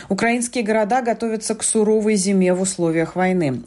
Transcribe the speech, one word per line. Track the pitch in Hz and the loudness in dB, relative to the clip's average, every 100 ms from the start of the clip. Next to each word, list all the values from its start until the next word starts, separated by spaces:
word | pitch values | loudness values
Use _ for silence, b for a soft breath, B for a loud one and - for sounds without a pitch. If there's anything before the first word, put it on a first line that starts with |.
| B | B
Украинские | 190 233 240 240 254 | -2 0 0 -2 -4
города | 214 220 208 254 | 0 0 2 0
готовятся | 233 220 226 220 - 220 | 0 -2 -2 -4 -4 -4
к | |
суровой | - 220 214 220 214 208 | -2 0 2 2 2 2
зиме | 185 196 180 | 2 2 2
в | 180 | 2
условиях | 190 - 165 160 160 180 | -2 -2 0 0 -2 0
войны. | 185 185 147 123 | 0 2 0 -2